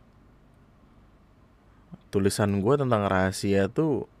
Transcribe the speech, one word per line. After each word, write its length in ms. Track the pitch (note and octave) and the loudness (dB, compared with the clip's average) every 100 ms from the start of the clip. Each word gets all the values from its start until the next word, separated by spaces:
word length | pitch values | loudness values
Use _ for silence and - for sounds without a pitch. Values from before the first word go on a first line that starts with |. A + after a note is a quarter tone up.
| _ _ - - - _ _ _ - - - - _ _ _ _ _ - - - _ | _ _ -20 -20 -20 _ _ _ -20 -20 -20 -20 _ _ _ _ _ -20 -20 -20 _
Tulisan 480 | G2+ G2 - G2+ G2+ | -2 0 0 0 0
gue 140 | G2 D3 | 0 0
tentang 340 | C3 A2 G2+ | 2 0 2
rahasia 640 | F#2+ F#2+ F#2+ G2+ G2 G2 | 0 0 -2 -2 0 0
tuh 340 | - D#3+ A#2+ - _ | 0 -2 -2 -6 _